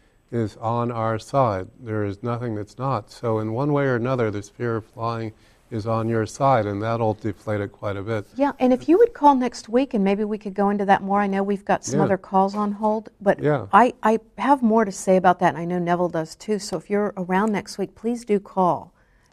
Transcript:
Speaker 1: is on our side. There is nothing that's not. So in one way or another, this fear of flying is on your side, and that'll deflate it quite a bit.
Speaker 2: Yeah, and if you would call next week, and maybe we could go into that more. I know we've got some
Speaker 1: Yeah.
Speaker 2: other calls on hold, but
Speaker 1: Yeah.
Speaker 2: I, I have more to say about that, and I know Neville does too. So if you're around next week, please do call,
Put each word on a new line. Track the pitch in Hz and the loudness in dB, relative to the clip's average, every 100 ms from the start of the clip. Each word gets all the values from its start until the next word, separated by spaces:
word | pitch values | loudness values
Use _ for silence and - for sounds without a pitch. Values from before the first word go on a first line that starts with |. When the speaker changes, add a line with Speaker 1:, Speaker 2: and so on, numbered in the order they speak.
| _ _ - | _ _ -8
Speaker 1:
is | 120 107 - | -4 -4 -4
on | 113 117 120 | -4 -2 -4
our | 117 113 110 | -2 -2 -4
side. | - 139 127 95 92 - | -2 0 2 0 -6 -14
There | 120 107 104 | -8 -4 -4
is | 98 | -6
nothing | 120 120 123 104 | -6 -6 -6 -8
that's | 101 - | -10 -8
not. | 135 117 - | -4 -4 -6
So | - 120 110 | -8 -2 -2
in | 110 | -2
one | 113 147 | -2 0
way | 143 139 | 0 2
or | 120 | 0
another, | 123 127 110 | 0 0 -2
this | 101 - | -4 -10
fear | - 120 113 | -8 -4 -4
of | 104 | -8
flying | 113 113 113 113 - _ _ - | -8 -6 -6 -8 -12 _ _ -10
is | 117 110 | -6 -2
on | 113 113 | -2 0
your | 113 104 | 0 -2
side, | - 139 120 104 | 0 2 2 0
and | 101 | -2
that'll | 110 117 113 104 | -4 -2 -2 -2
deflate | 110 98 - 104 | -6 -8 -6 -6
it | 101 | -6
quite | - 107 98 | -8 -8 -6
a | |
bit. | 98 110 101 247 | -6 -6 -6 -4
Speaker 2:
Yeah, | 277 - | -2 0
and | 254 | 0
if | 254 - | 2 4
you | 359 | 4
would | 466 - | 4 4
call | 294 269 | 4 4
next | 247 - - | 0 -6 -2
week, | 240 269 226 | 0 0 0
and | |
maybe | 190 202 | 0 0
we | 214 214 | -2 -6
could | 208 | -6
go | 190 202 | -2 0
into | 202 202 | 0 2
that | 196 | 2
more. | 196 202 | 2 0
I | 202 | 0
know | 196 | 0
we've | 196 196 202 | -2 -2 0
got | 180 | -2
some | - 139 | 0 0
Speaker 1:
Yeah. | 151 | 2
Speaker 2:
other | 185 | 0
calls | - 190 196 202 | 0 2 2 0
on | 208 | -4
hold, | 202 214 220 214 - | -2 -2 -2 -6 -4
but | 202 156 | -2 0
Speaker 1:
Yeah. | 139 143 101 | 2 0 4
Speaker 2:
I, | 196 247 - | 4 4 2
I | 220 220 - - | 0 0 -2 -2
have | 240 277 | 2 4
more | 233 226 208 | 4 2 2
to | |
say | 185 - 185 | -2 2 4
about | 180 180 | 6 4
that, | 175 | 2
and | 147 | 0
I | 170 | -2
know | 180 | -2
Neville | 170 175 180 | 0 0 0
does | 170 160 - | -2 -6 -8
too. | - 214 | -6 -6
So | 202 170 | -4 -8
if | - | -4
you're | 202 208 196 | -2 -2 -4
around | 180 185 220 | -2 0 0
next | 202 - - | -2 -6 -8
week, | 190 - | -8 -6
please | 226 240 226 | -6 -4 -2
do | 202 | -2
call, | 202 - 180 139 165 _ _ _ _ | -2 0 2 0 -6 _ _ _ _